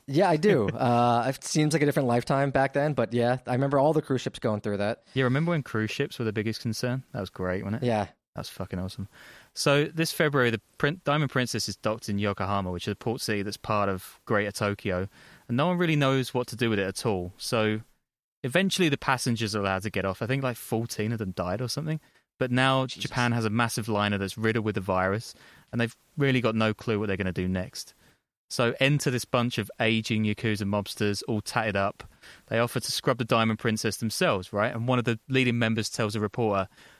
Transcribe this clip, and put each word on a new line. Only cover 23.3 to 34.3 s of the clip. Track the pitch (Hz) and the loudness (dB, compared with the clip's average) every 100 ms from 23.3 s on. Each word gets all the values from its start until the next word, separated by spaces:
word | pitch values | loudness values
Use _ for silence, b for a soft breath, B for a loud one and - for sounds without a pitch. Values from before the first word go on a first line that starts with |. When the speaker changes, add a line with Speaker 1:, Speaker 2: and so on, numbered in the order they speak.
Speaker 2:
has | 117 110 | 2 0
a | |
massive | 113 120 - 107 | 0 0 -2 -2
liner | 104 104 101 | 0 2 0
that's | 98 - | -2 -2
riddled | 110 113 107 | 0 2 0
with | 101 | -2
the | |
virus, | 98 92 92 107 - - B B B | 0 2 2 0 -6 -18 B B B
and | 120 | -2
they've | 117 - _ - | -2 -4 _ 0
really | 139 131 | 2 4
got | 113 110 | 2 2
no | 110 104 | 0 0
clue | - 104 | -2 -2
what | 107 | 0
they're | 95 | -2
gonna | 95 | -2
do | 87 92 | -2 -2
next. | 92 - - - _ b b b _ - | -2 -4 -10 -16 _ b b b _ -8
So | - 120 - | 0 0 2
enter | 135 143 147 | 2 2 0
this | 123 - | -2 0
bunch | 127 120 - | 0 0 -2
of | 101 - | -4 -2
aging | 113 113 107 110 | 0 0 0 0
Yakuza | 107 104 113 104 | 0 0 -2 -2
mobsters, | 101 104 98 - 104 101 - | 0 -2 -4 -2 -2 -2 -2
all | 107 | -4
tatted | - 120 113 98 | -2 -2 0 0
up. | 101 - - B B B B | 0 -4 -18 B B B B
They | 113 | 0
offer | 117 123 | 0 -2
to | - | -4
scrub | - - 123 | -2 0 0
the | 117 | 2
Diamond | 117 113 110 | 2 2 2
Princess | 120 110 110 - | 0 0 -2 -2
themselves, | 110 - 180 | -4 0 0